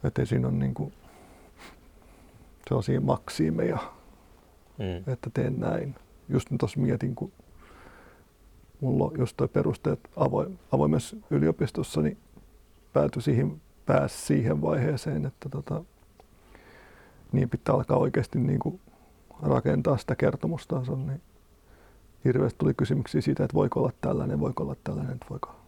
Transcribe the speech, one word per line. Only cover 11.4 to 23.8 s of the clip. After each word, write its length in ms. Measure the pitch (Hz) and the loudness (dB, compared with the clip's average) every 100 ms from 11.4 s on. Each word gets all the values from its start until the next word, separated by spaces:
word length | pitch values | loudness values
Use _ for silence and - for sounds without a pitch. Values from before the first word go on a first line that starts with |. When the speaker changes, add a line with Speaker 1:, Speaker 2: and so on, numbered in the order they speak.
| 151 165 143 - - 160 | 2 2 -2 -2 -4 0
Speaker 1:
niin 160 | 151 - - - - - - - - | 0 -2 -16 -20 -20 -20 -20 -20 -2
päätyi 280 | - 147 - | 0 2 0
siihen, 400 | 127 123 143 151 - _ - | 2 2 2 -2 -16 _ 2
pääsi 400 | 143 - - - | 2 2 -4 0
siihen 360 | 147 120 73 | 2 2 0
vaiheeseen, 640 | 104 151 139 143 - 139 147 | 0 2 0 -2 -2 -4 -4
että 240 | - 143 | -6 -10
tota, 340 | 131 143 156 165 _ - _ - - - - - - - - - - - | -10 -6 -6 -8 _ -20 _ -20 -20 -20 -20 -20 -20 -20 -20 -20 -20 -4
niin 180 | - 139 | 0 0
pitää 260 | 117 - - | 0 0 0
alkaa 220 | - 139 | 2 2
oikeasti 420 | 139 127 110 - | 2 0 -2 0
niinku 400 | 131 - - 185 - - - - _ - | 2 0 -2 -6 -14 -20 -20 -20 _ -6
rakentaa 560 | 143 135 139 147 123 139 | 0 2 2 0 2 0
sitä 180 | - - | 0 0
kertomustansa, 800 | - - - 165 - 151 127 131 | 2 0 -4 -4 -4 -6 -4 -4
niin 260 | 143 139 - - _ _ _ - - - - - 131 | -4 -6 -10 -20 _ _ _ -20 -20 -20 -20 -2 2
hirveästi 320 | 127 139 - | 4 2 2
tuli 160 | 151 | 0
kysymyksiä 480 | - 135 143 - - | 2 2 0 0 0
siitä, 220 | - 135 | 0 0
että 120 | - - | 2 2
voiko 240 | - - | 2 2